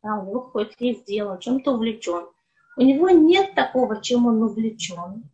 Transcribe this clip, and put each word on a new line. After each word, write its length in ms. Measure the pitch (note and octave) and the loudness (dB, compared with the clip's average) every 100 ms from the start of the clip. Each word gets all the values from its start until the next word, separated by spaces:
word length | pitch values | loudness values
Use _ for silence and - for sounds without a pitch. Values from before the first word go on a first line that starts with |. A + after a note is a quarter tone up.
да, 160 | G#3+ G#3+ | -6 -8
у 80 | F#3+ | -6
него 140 | A#3+ | -10
какое-то 340 | B3+ - A3 _ | -6 -6 -6 _
есть 280 | B3 A3+ | -6 -6
дело, 280 | - G#3 G3+ | -6 -6 -6
он 60 | F#3 | -8
чем-то 320 | A#3+ C4 C#4 | -4 -2 -2
увлечен. 580 | A#3 A3+ A3 - F3 - _ _ _ _ - | -2 -4 -6 -8 -8 -10 _ _ _ _ 2
У 20 | |
него 260 | C4 C#4 F#4 | 4 4 6
нет 460 | F4 D#4 F#4 F#4+ | 6 6 4 2
такого, 440 | - B3+ B3+ A3+ G#3+ | -2 -2 -2 -2 -4
чем 240 | - A#3+ A#3+ | -2 2 2
он 160 | A3 | 2
увлечен. 800 | A3 G#3+ A3 A3 - E3+ F3+ G#3+ B3 | 0 -2 -6 -6 -12 -10 -14 -16 -20